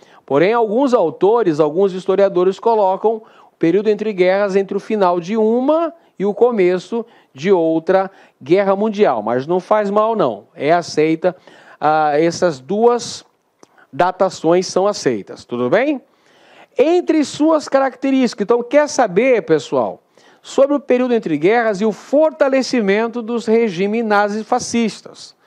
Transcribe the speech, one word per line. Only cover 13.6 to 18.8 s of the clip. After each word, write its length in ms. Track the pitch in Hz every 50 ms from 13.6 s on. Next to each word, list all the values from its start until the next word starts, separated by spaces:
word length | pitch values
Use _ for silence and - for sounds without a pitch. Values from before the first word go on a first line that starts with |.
| _ - _ _ - _
datações 720 | - 135 175 185 180 - 196 185 - - - 160 175 185 185
são 200 | - - 185 190
aceitas, 580 | 208 202 - - 143 120 101 92 - 120 - -
tudo 260 | - 123 120 123 123
bem? 300 | 156 214 262 302 294 254 - _ _ _ _ _ _ _ _ _ - - - _ _ -
Entre 460 | 254 311 349 359 349 349 320 311 277
suas 440 | - - - 294 320 320 302 285 -
características, 760 | - 269 269 262 - - - 269 269 262 - 214 - - 202
então 180 | - 233 240
quer 260 | 233 240 - 294